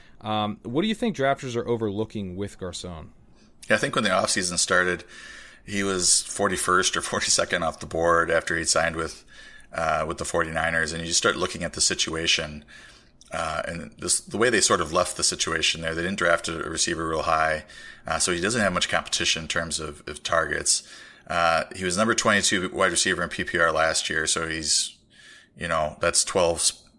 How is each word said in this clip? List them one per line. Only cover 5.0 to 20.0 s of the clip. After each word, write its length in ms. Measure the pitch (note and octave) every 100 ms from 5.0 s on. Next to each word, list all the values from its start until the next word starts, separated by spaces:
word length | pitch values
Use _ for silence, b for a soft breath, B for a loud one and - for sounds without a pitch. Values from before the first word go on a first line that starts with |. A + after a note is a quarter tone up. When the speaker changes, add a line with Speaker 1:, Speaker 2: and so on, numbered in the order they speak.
| - B B B B B -
Speaker 2:
he 160 | G2+
was 400 | G2 F#2+ F2+ -
forty-first 760 | - - G2+ F#2 - F#2 F#2 E2+
or 60 |
forty-second 600 | - E2+ - - F2 F2+
off 160 | E2 -
the 80 | D2+
board 440 | E2 E2+ E2+ E2
after 260 | E2 - E2
he'd 120 | D#2+
signed 280 | D#2+ E2 D#2+
with, 280 | D#2+ - - B B B B
uh, 320 | - D#2+ D#2 D#2
with 100 | E2+
the 60 |
forty-niners. 680 | E2 E2+ D#2+ D#2+ E2 E2 D#2+
And 140 | E2 E2
you 60 |
start 240 | E2 G#2+ D#2+
looking 260 | F2+ F2
at 120 | E2+
the 60 | -
situation, 840 | - F#2 - D#2+ E2 - D#2 D2+ - B B B B _ -
uh, 300 | E2 D#2+ D#2+ -
and 240 | E2+ D#2 -
this, 220 | F2 -
the 180 | - F#2+
way 120 | A#2+
they 120 | A2
sort 180 | - G2+
of 120 | D#2
left 240 | E2+ F2 -
the 80 |
situation 580 | E2 E2+ - D#2+ D#2+ E2
there, 120 | D#2+
they 80 | D#2+
didn't 160 | F2 G2
draft 300 | E2+ E2+ -
a 60 |
receiver 520 | E2 - E2 - D#2+ E2
real 160 | D#2+
high, 420 | D#2 D#2+ D#2+ D#2 - B B B -
uh, 120 | E2
so 140 | -
he 80 | F2
doesn't 220 | F2+ A#2
have 100 | G2+
much 160 | F2+ -
competition 540 | E2 - - E2 -
in 60 | D#2
terms 300 | E2+ E2 D#2
of, 240 | D#2 D2